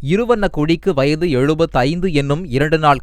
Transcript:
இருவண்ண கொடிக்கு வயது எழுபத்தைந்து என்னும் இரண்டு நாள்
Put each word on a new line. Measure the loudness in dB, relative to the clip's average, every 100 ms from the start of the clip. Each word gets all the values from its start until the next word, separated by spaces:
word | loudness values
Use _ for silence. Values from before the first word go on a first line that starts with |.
இருவண்ண | -2 -2 0 0 0
கொடிக்கு | -2 0 0 0
வயது | 0 0 0 0
எழுபத்தைந்து | 0 0 0 0 0 0 0 0
என்னும் | 0 0 -2 -2
இரண்டு | -2 0 2
நாள் | 2 2